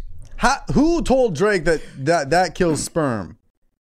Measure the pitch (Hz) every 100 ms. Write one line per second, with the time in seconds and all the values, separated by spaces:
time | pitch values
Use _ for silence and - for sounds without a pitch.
0 | - - - - 240 277 - 156 311 339
1 | 214 262 240 143 208 196 160 156 - 139
2 | 135 165 135 165 180 - 175 143 - 170
3 | 143 110 85 - _ _ _ _